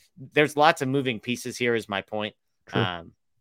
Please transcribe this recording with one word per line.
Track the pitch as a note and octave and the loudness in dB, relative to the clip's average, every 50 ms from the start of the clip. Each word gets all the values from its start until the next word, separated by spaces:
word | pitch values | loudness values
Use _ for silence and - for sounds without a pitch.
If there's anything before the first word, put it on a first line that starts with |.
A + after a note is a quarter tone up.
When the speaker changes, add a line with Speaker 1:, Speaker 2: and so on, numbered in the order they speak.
| _ _ _ - C3 - - | _ _ _ -20 -20 -2 2
Speaker 1:
there's | D3 D3+ C#3+ - | 2 2 2 4
lots | C#3+ D3 D#3+ E3+ - C#3+ | 4 6 6 6 4 0
of | C3 | -2
moving | C3 C#3+ B2+ B2+ A#2 G2+ | 0 0 0 -2 -4 -4
pieces | - A#2+ A#2+ A#2 - B2 A2 - | -4 -6 -6 -4 -6 -8 -6 -2
here | B2 A#2+ A#2 | 0 0 0
is | A2+ G2+ - | 0 -2 -2
my | G2+ F#2+ | -4 -6
point. | F#2 - G#2+ G#2+ G#2 G#2 - _ _ _ _ _ _ - | -4 -6 -6 -6 -6 -6 -8 _ _ _ _ _ _ -4
Speaker 2:
True. | - G2+ | -2 -2
Speaker 1:
Um, | G2 F2+ F2 E2+ E2+ - - _ _ _ _ _ | -2 -2 -4 -8 -12 -16 -20 _ _ _ _ _